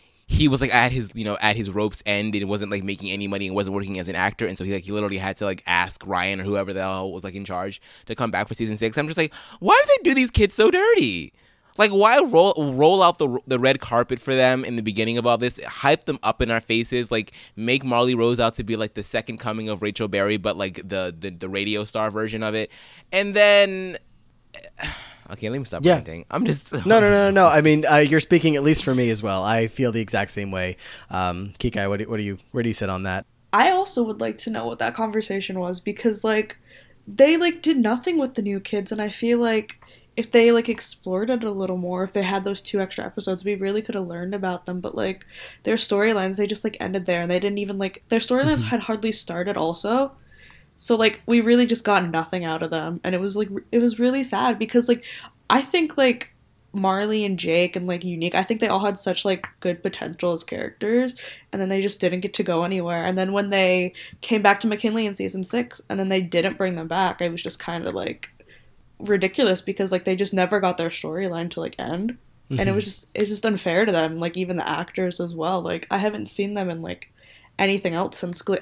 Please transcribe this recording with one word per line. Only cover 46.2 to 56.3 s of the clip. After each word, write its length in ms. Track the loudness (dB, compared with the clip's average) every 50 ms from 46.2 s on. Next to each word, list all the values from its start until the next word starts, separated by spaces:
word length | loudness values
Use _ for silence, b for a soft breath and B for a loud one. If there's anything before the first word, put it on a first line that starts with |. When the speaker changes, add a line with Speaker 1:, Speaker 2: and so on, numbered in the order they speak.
| 0 -2 -2 -2
Speaker 3:
they 100 | -2 -2
just, 160 | -2 -4 -6
like, 100 | -6 -6 -6
ended 240 | -6 -4 -4 -4 -2
there, 160 | -2 -2 -2
and 100 | 0 0
they 80 | 0 0
didn't 200 | 0 -2 -2 -4
even, 180 | -6 -6 -4 -4
like, 260 | -4 -4 -6 -8 _ -2
their 100 | 0 0
storylines 380 | 2 2 2 2 2 2 2 2
Speaker 2:
Mm-hmm. 60 | 0 0
Speaker 3:
had 100 | -2 -2
hardly 300 | -2 -2 -4 -2 -2 -2 -2
started 420 | -2 -4 -4 -4 -4 -2 -2 -2
also. 560 | -2 -2 -2 -2 -2 -2 0 2 2 2 0 -2 -10 b b b b b b b b b b b
So, 200 | -6 -2 0 2
like, 260 | 4 4 2 2 0 0
we 140 | 2 4 4
really 240 | 6 6 6 6 6 4
just 180 | 2 0 2
got 240 | 2 2 2 2 2
nothing 340 | 0 -2 -2 -2 -4 -4 -4
out 180 | -4 -4 -4 -4
of 60 | -2
them, 280 | -4 -4 -4 -4 -6 -6 -4
and 120 | -2 -2
it 60 | -2
was, 140 | -2 -2 -2 -2
like, 120 | -4 -4 -4
r-, 100 | -10 -6 _
it 80 | 2 2
was 180 | 4 4 2 2
really 240 | 2 2 2 0 -2
sad 360 | -2 -2 0 0 0 0 0
because, 300 | -2 0 2 2 4 4
like, 160 | 2 0 B B B B B B B B _ 2
I 120 | 2 2
think, 360 | 2 2 0 0 0 0 2 2
like, 360 | 4 4 4 2 -4 -14